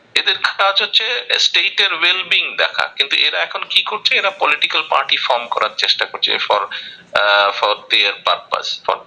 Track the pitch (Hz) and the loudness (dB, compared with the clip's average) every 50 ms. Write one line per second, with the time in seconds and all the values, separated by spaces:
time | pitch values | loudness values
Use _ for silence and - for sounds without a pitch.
0 | _ _ - 143 160 202 185 - - - - - 196 196 190 208 214 202 - 226 | _ _ -4 -2 0 -2 -2 0 0 -2 0 2 2 2 2 2 0 0 0 0
1 | 220 226 247 240 247 - - - - - - 175 185 196 - - 202 190 175 160 | 0 0 -2 -4 -4 -2 0 0 0 2 2 2 0 0 2 2 2 2 2 0
2 | 165 175 180 185 185 175 196 185 165 135 104 87 82 80 - - - - - - | 0 0 0 0 0 0 0 0 0 -2 -2 -2 -2 0 0 -2 -4 -2 -2 -4
3 | 139 139 - - - - - 175 170 165 - 190 185 - - 190 - - 214 208 | -2 0 0 0 2 2 0 -2 -2 -4 -4 -8 -4 -2 0 0 0 -2 -2 -2
4 | - - - 220 196 190 - - - 147 147 147 - - - 160 156 - 160 135 | -2 0 0 0 0 0 -2 0 0 0 0 0 -2 -2 -2 -2 -2 0 0 0
5 | 135 - 143 - - - 127 120 120 117 - - 107 104 - - 104 95 - - | 0 0 -2 -2 0 0 0 -2 -2 -4 -2 -2 -2 -2 -2 -2 0 0 0 0
6 | 104 - - - - 104 104 101 - - 107 104 101 - - - - - - - | -2 -4 -4 -4 -2 -2 -2 -2 0 2 2 2 0 -2 -6 -10 -12 -14 -18 -20
7 | - - - - 101 104 101 101 101 101 101 - 117 104 104 - - - 113 107 | -8 -4 0 2 4 6 6 6 4 4 2 2 0 0 0 0 -2 0 2 2
8 | 101 101 95 - - 92 87 - - - - 87 - - - - - - 190 - | 2 2 0 0 0 0 0 0 -2 -4 -4 -4 -4 -4 -8 -4 -2 -2 -2 -2
9 | - | -2